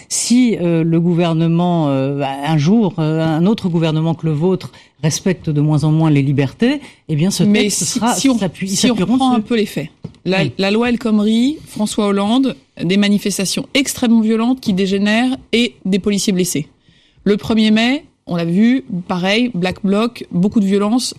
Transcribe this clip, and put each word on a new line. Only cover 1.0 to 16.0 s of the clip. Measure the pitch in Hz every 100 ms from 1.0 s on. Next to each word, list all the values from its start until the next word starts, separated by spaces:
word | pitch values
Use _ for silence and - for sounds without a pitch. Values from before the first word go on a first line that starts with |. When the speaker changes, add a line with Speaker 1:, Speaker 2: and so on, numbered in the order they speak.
Speaker 1:
gouvernement, | 170 170 175 160 165 165 180 170 147
euh, | 135 135 143
un | 135 139 143 160
jour, | 143 226 196 -
euh, | 156 160
un | 160 156 180
autre | 226 190
gouvernement | 170 160 156 160
que | 165 165
le |
vôtre | 147 175 180 - - - _
respecte | 156 - 196 185 -
de | 147
moins | 151 151
en | 156
moins | 156 160
les | 143
libertés, | 139 139 139 - 240 285 - - -
eh | 156
bien, | 180
ce | -
Speaker 2:
Mais | 214 208
Speaker 1:
texte | 208 -
Speaker 2:
si, | 185 -
Speaker 1:
sera, | 226
Speaker 2:
si | - 269
on, | 240
Speaker 1:
s'appuie, | 190 - 190
Speaker 2:
si | 196 240
on |
Speaker 1:
s'appuieront | 226 175
Speaker 2:
reprend | 254 262
un | 214
Speaker 1:
dessus. | 214
Speaker 2:
peu | 233
les | 202
faits. | - 147 - - - -
La, | 185
Speaker 1:
Oui. | 147 -
Speaker 2:
la | 190
loi | 214 240
El | 240
Khomri, | 226 214 208 226 254 311 -
François | - 214 - 208
Hollande, | 202 202 247 269 - _ -
des | 165 196
manifestations | 202 208 208 190 190 - -
extrêmement | 269 269 - 247 226
violentes | 214 220 233 262
qui | -
dégénèrent | 185 196 196 208 214 254 262 -
et | 226 240 -
des | -
policiers | 196